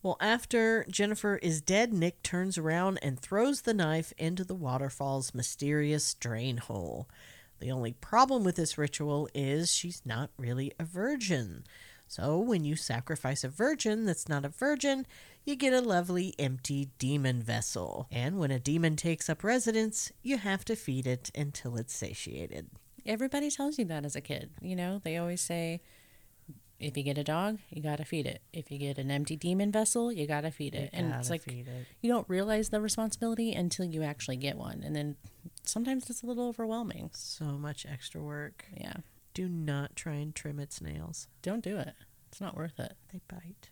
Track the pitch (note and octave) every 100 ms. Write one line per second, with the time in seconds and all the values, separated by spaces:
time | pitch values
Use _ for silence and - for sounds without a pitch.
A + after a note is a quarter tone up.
0 | F#3+ - G3+ A#3+ - A#3+ A3 A3+ - F#3+
1 | G#3 G#3+ G#3 G3+ E3+ D#3 D3+ F#3+ A#3 G3
2 | E3+ - - F3+ F#3+ F3 D#3 E3 F#3+ F#3+
3 | C#3 C3 - G3 C4 C#4 - G#3+ D#3+ D#3+
4 | D#3+ - D#3+ F3+ F#3 F#3 C#3+ B2+ C#3 -
5 | C#3 C3+ B2+ B2 A#2+ - C#3+ D3+ D3 D3+
6 | - - A#2+ A2+ B2+ A#2+ - G#2 E2+ A#1
7 | - - - - - - B2+ C3 A#2 B2
8 | - A3+ C4 C4 F#3+ F3 D#3 - D3 -
9 | D3 C#3+ D3+ - C3+ D3 E3+ - F3 E3+
10 | B2 A2+ C#3+ - A#2+ B2 C#3 - E3 F3+
11 | A3+ C#4+ G3+ D3+ G#2+ C2+ - - - -
12 | - - B2 D#3+ A#3 G3 D3+ D#3 - A#2
13 | - D#3 C3 C#3 C3 D3 B3 D#4 A3 G#3+
14 | G#3+ E3 - C#3+ C#3 - C#4 C#4+ C#4 C4+
15 | C4 - - - - C#4 C4+ B3+ B3 F3
16 | F3+ F3+ F#3+ - C3+ B2+ - C#3 C#3 -
17 | C3 D3 C3+ B2 A2+ A2+ - - D#2+ -
18 | - A#2 B2+ F#3+ C#3+ C3 C#3+ E3 E3 D3+
19 | E3+ D#3+ - D#3 G#3 B3 A3+ A3 A3 A3
20 | - - A#3+ C4+ G3 F#3+ - A3 - C3
21 | B2+ B2+ - - C#3+ - B2 A#2 A2+ -
22 | F#2+ - - - D#2+ - - - - -
23 | G#3+ A3 C4 C#4+ D4 - C#4 D4 F#3+ D#3
24 | D3 C#3 C#3+ C#3+ - - F3+ F3+ F3 G3
25 | E3 E3+ E3+ F3 - E3+ E3 E3+ - -
26 | - - - - - C#3+ - - D3 C#3
27 | C#3 C#3+ D3 D#3+ G3+ G#3+ - D#3+ D3+ D3
28 | D3+ D#3+ C#3 - - E3 - C#3 C#3+ C#3
29 | C3+ C#3+ D3 D#3 E3+ F#3+ G3+ G#3+ A3 A#3+
30 | A#3+ G#3 D3 D3 D#3 - C#3+ C3+ C#3 E3+
31 | F3 B2 B2 E3 - B2 B2+ B2 B2 -
32 | A#3+ A#3+ - F#3 G#3 G#3+ G#3+ G#3+ G#3+ -
33 | A3 - A#3 A3+ A3+ - F3 - F3+ D#3
34 | D3+ D3 - B2+ C#3 - - C#3+ C#3+ D3+
35 | D3 C#3+ - - - - - A3 A#3+ C4
36 | B3+ A#3 A#3+ A#3+ B3 A#3 A3+ A3+ A3+ -
37 | D#3+ - - - D3+ C#3+ D3 D3 C#3+ C#3
38 | - E3 D3+ D3 D3 - - - - -
39 | - - - - F3+ E3+ D3+ C#3+ C#3 -
40 | E3 D3 D3+ - D3+ C#3+ C#3+ - - D3
41 | E3 E3 - - F3+ A3+ F#3 G3+ - -
42 | - - - - G3 - D#3+ - - -
43 | - F#3 - F3+ E3+ G3 -